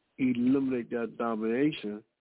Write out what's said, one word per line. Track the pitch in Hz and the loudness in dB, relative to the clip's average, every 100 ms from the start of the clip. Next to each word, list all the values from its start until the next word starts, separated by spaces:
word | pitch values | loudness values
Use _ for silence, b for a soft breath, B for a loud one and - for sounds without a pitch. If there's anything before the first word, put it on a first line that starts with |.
| _ - | _ -2
eliminate | 131 120 123 139 135 127 110 | 0 2 4 4 2 -2 -4
their | 120 113 | -4 -4
domination | 110 117 110 110 120 147 151 104 104 - _ | -4 -2 0 0 2 2 0 -6 -8 -12 _